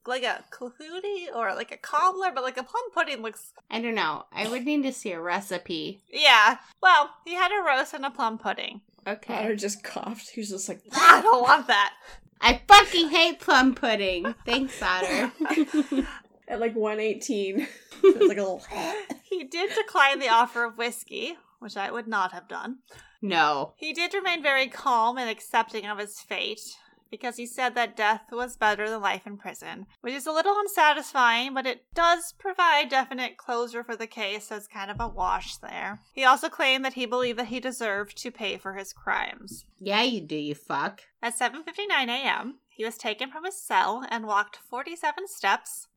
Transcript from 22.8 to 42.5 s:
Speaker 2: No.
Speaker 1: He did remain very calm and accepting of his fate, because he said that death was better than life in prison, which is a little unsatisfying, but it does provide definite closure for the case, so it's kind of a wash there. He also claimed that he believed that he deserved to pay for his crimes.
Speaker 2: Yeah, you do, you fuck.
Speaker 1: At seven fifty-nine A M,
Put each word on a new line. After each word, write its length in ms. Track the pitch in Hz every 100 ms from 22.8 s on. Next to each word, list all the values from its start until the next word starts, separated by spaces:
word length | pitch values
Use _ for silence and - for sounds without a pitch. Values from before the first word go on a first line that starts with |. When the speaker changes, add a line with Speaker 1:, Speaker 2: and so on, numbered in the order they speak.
| _ - - -
Speaker 2:
No. 500 | 202 170 151 143 151 -
Speaker 1:
He 180 | 311
did 180 | 311 349
remain 300 | 392 370 339
very 260 | 285 269 262
calm 480 | - 277 240 226 254
and 140 | 233
accepting 560 | 220 - 233 226 220 202
of 100 | 202
his 220 | 208 -
fate, 400 | - 185 202 214 - - _ _ -
because 260 | 214 247 240
he 80 | 240
said 280 | - 254
that 220 | 247 226 -
death 280 | 214 - -
was 280 | 233 247 -
better 300 | 214 208 214
than 100 | 220
life 260 | 196 196 202
in 120 | 202
prison, 480 | 185 160 160 175 196 _
which 100 | 240
is 140 | 269 285
a 40 |
little 260 | 311 370 403
unsatisfying, 960 | 403 359 302 294 - 277 240 233 262
but 120 | 262 254
it 200 | 247 _
does 400 | - 339 339 - -
provide 520 | 403 370 349 294 285
definite 480 | 262 254 254 247 -
closure 440 | - 233 240 233
for 140 | 240 226
the 100 | 226
case, 420 | - 202 208 -
so 80 | 214
it's 120 | 208
kind 220 | 214 196
of 100 | 202
a 80 | 233
wash 480 | 185 185 185 - -
there. 460 | - 180 196 208 _
He 100 | -
also 280 | 262 269 320
claimed 340 | - 277 262
that 80 | 262
he 120 | 254 240
believed 320 | 247 247 233
that 80 | 233
he 140 | 247
deserved 580 | 254 247 226 196 208 -
to 120 | 254
pay 280 | - 202 190
for 160 | 190
his 180 | 196 190
crimes. 720 | - - - - - 202 - - _
Speaker 2:
Yeah, 220 | 190 202
you 180 | 254 220
do, 160 | 156 151
you 180 | 147
fuck. 460 | 147 - 143 160 - _ -
Speaker 1:
At 140 | 349 349
seven 240 | 370 269
fifty-nine 460 | 320 330 415 311 247
A 120 | 247 254
M, 300 | 190 226